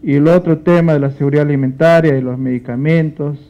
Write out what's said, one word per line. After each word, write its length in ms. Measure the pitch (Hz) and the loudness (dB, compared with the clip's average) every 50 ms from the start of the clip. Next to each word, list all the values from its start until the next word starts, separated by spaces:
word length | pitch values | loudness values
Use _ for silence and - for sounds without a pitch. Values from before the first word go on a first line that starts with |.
Y 120 | - 196 139 | -2 -2 0
el 140 | 143 147 160 | 2 4 4
otro 300 | 170 180 175 165 160 156 | 4 2 2 0 -2 0
tema 340 | - 175 175 175 170 165 | 2 2 2 2 2 2
de 80 | 156 143 | 0 0
la 100 | 139 135 | 0 -4
seguridad 340 | 139 - 147 139 139 147 147 | -4 -4 -4 0 0 0 0
alimentaria 720 | 147 147 135 135 131 131 135 160 165 165 165 160 156 139 | 0 0 -2 -2 -4 -2 0 2 4 4 4 4 2 0
y 40 | 131 | 0
los 180 | 127 127 127 127 | -2 -4 -6 -6
medicamentos 960 | 131 131 127 120 123 - 120 123 139 156 165 165 160 156 151 - 147 147 147 135 - - | -4 -4 -4 -6 -6 -8 -6 -4 -2 0 0 0 0 -2 -4 -6 -8 -8 -8 -10 -14 -20